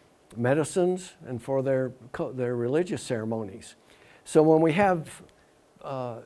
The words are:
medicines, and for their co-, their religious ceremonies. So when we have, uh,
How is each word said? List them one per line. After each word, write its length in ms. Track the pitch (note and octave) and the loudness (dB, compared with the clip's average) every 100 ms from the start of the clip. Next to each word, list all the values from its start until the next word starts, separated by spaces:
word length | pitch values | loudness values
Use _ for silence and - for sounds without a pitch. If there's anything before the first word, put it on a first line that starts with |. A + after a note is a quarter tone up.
| _ _ _ A2+ | _ _ _ -4
medicines, 760 | A#2+ D3 D3 F#3+ F3+ F#3 F3+ - D#3+ | 0 0 0 0 0 0 -8 -18 -12
and 160 | B2 | -10
for 220 | - C3+ | -4 -2
their 300 | C3 C3 C3 C3 - | 0 0 -2 -8 -16
co-, 220 | - D3 | -8 -8
their 220 | C3 B2 B2 | -4 -4 -2
religious 460 | A#2+ D3 F3+ C#3+ | 0 0 0 -4
ceremonies. 720 | - A#2+ A2 A2+ G#2 G2+ - - _ - - - - | -4 -6 -4 -6 -6 -12 -20 -20 _ -20 -20 -20 2
So 180 | E3 | 6
when 180 | D#3 D#3+ | 8 6
we 120 | D#3+ | 6
have, 480 | D#3 G3+ F3+ D3 - - _ _ _ _ _ | 4 2 2 -4 -16 -20 _ _ _ _ _
uh, 360 | - C3+ B2 A#2 | -10 -8 -8 -10